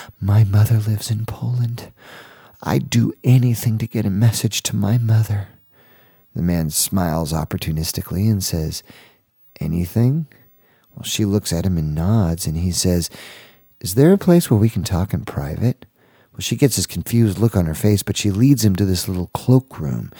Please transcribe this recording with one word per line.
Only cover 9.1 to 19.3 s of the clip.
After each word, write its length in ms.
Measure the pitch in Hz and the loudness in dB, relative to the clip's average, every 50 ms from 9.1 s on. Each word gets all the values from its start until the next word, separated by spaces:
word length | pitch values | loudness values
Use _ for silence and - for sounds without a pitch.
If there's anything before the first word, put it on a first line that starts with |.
| _ _ _ _ _ _ _ _ _ - | _ _ _ _ _ _ _ _ _ -8
"Anything?" 680 | - 78 80 85 87 85 - 113 117 123 139 160 160 - - _ _ _ _ _ _ _ _ _ _ _ _ | -6 -4 -4 -4 -4 -2 0 0 2 2 0 0 -4 -8 -12 _ _ _ _ _ _ _ _ _ _ _ _
Well, 60 | - | -16
she 240 | - - - - 107 | -12 -10 -4 -2 0
looks 260 | 101 98 104 - - | 0 0 0 0 -2
at 140 | 85 85 82 | -4 -2 0
him 140 | 95 92 85 | 0 0 0
and 160 | 78 76 76 | -2 -2 -2
nods, 500 | 78 82 95 110 113 101 82 82 82 - | -2 0 2 2 2 2 0 -2 -2 -4
and 120 | - 78 80 | -6 -4 -2
he 120 | 87 92 | -2 -2
says, 400 | 87 - - 92 90 87 82 - - - - - - - - - _ _ _ _ _ _ | -2 0 0 0 0 0 -2 -4 -10 -16 -20 -20 -20 -20 -20 -20 _ _ _ _ _ _
"Is 160 | - - 92 | -10 -4 2
there 180 | 113 139 165 196 | 4 6 6 6
a 60 | 196 | 4
place 320 | - - 175 175 170 - | 4 4 4 4 4 4
where 80 | - 104 | 2 4
we 100 | 104 113 | 4 2
can 140 | - 101 82 | 0 -2 -4
talk 320 | - 90 82 92 - - | -2 -2 -2 -2 -2 -2
in 100 | 80 - | -6 -6
private?" 600 | - - - 71 71 78 82 101 120 127 - - _ _ _ _ _ _ _ _ _ | -6 -8 -8 -6 -6 -6 -2 -2 -2 -2 -2 -10 _ _ _ _ _ _ _ _ _
Well, 100 | _ - | _ -10
she 140 | 101 - 139 | -6 -6 0
gets 200 | 113 143 139 - | 2 2 2 2
this 100 | - 90 | 0 -4
confused 540 | - - 90 80 - - 120 117 107 92 90 | -2 -4 -8 -6 -2 2 2 2 2 2 2
look 180 | 104 117 - 101 | 0 2 2 2
on 80 | 87 | 0
her 80 | 80 78 | 0 -2
face, 300 | - - 104 104 98 - | 0 2 2 2 2 0
but 140 | - 98 - | -4 -6 -2
she 120 | - 104 | -2 -2
leads 340 | 95 98 120 139 143 120 104 | 0 2 4 4 4 4 4
him 120 | 107 95 | 2 2
to 100 | 87 104 | 2 2
this 220 | 95 92 85 - - | 0 0 -2 -2 -4
little 240 | 95 90 87 - | -4 -6 -6 -6